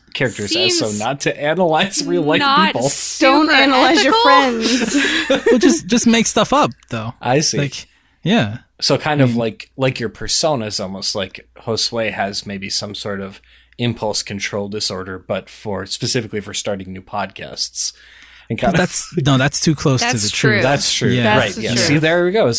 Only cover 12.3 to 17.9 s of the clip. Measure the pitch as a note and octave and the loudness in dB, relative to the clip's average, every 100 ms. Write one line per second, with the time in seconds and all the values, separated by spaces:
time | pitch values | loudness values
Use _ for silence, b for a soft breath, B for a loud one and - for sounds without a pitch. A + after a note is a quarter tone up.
12.3 | G2+ G#2 G2 G2 - G#2 G2+ G#2+ G2 G2 | -6 -10 -10 -6 -6 -6 -8 -8 -8 -10
13.3 | G2 b b b - A#2+ A2+ G#2+ G2 - | -14 b b b -6 -4 -2 -4 -4 -6
14.3 | G2+ - G#2 G2+ G#2+ - F#2 F#2 F#2 - | -8 -6 -6 -6 -6 -6 -6 -8 -10 -6
15.3 | F#2+ - - A2 F#2+ F#2+ - A#2 B2+ G#2+ | -6 -6 -12 -8 -8 -6 -6 -4 -4 -4
16.3 | G#2+ G2+ G2+ - G2 F#2 F2+ - G#2 G2 | -8 -8 -8 -6 -6 -8 -14 -10 -8 -8
17.3 | - C#2 - - - - | -10 -14 -8 -8 -6 -8